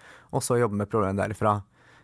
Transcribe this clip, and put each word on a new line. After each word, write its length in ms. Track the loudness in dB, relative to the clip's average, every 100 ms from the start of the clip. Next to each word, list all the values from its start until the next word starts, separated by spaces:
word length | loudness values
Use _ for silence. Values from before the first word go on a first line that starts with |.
| -20 -20 -8
og 80 | -6
så 160 | 0 0
jobbe 160 | 0 0
med 140 | -2
problemet 340 | 0 0 0
derifra. 400 | -2 0 0 0 -4 _ -20 -20